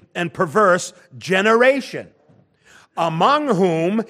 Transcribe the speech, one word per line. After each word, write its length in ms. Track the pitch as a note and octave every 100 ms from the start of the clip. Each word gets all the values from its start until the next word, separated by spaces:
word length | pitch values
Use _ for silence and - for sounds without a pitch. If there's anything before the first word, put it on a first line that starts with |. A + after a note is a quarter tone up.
| _
and 180 | - F3
perverse 600 | - F3 D#3+ G#3 F3 - - _ B2+
generation, 960 | A#2+ F#3 G#3 A3+ B3+ C#4 - D3 G2 _ _ _ _ _ _ - _ -
among 600 | E3 D#3+ G3+ D4 D4 F#3+
whom 480 | F#3+ D#3+ E3 A3 G#3+